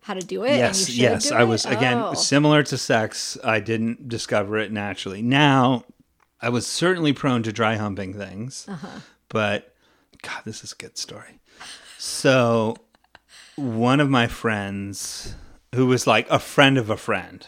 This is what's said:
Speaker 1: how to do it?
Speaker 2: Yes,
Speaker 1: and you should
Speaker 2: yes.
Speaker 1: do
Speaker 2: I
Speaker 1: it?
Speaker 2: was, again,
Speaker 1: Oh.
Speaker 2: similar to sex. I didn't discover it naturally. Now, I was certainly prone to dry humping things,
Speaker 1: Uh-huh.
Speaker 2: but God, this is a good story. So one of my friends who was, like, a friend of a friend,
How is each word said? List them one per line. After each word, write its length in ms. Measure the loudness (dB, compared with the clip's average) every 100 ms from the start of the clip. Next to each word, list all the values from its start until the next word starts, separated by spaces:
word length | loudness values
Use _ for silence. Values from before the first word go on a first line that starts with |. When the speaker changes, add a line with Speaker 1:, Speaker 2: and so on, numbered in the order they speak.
Speaker 1:
how 120 | -10
to 60 | -10
do 200 | -6 -4
it? 120 | 0 2
Speaker 2:
Yes, 220 | 2 0
Speaker 1:
and 100 | -2
you 60 |
should 80 | 2
Speaker 2:
yes. 260 | 2 2 0
Speaker 1:
do 40 |
Speaker 2:
I 80 | 4
Speaker 1:
it? 40 | 4
Speaker 2:
was, 200 | 4 0
again, 320 | 0 2 0
Speaker 1:
Oh. 160 | -2
Speaker 2:
similar 480 | -2 2 4 6 4
to 160 | 2 -4
sex. 580 | 0 0 0 -6 -10 -6
I 160 | -2 -2
didn't 480 | 0 -2 -2 -6 -8
discover 480 | -8 -2 -2 0 -2
it 140 | -2
naturally. 480 | -4 -6 -6 -8 -4
Now, 640 | 0 4 6 6 4 2 -4 _ _ _ _ _
I 80 | -2
was 180 | -2 -2
certainly 460 | -2 0 2 0
prone 300 | 0 0 0
to 100 | -2
dry 220 | 0 0
humping 400 | 0 -4 -6 -8
things, 520 | -8 -10 -10 -12 -12 -14
Speaker 1:
Uh-huh. 320 | -14 -14 -16 -20 _ _
Speaker 2:
but 460 | -2 0 -2 -6 _ _ _ _ _
God, 200 | -14 -12
this 180 | -12 -14
is 100 | -14
a 40 | -16
good 200 | -14 -12
story. 440 | -12 -14 -20 -20 _ -20 -20 -20 -20 -14
So 760 | -10 0 4 6 4 2 0 -4 _ _ _ _ _ -20 -18 -8
one 420 | -4 0 2 4
of 80 | 4
my 180 | 2 2
friends 1040 | 0 -2 -2 -4 -8 -8 -10 -12 -10 -12 -14 -18 -20 _
who 120 | 0 2
was, 200 | 4 4
like, 220 | 2 4
a 80 | 0
friend 400 | 0 4 6 6
of 100 | 0
a 60 | -4
friend, 480 | -2 -4 -4 -16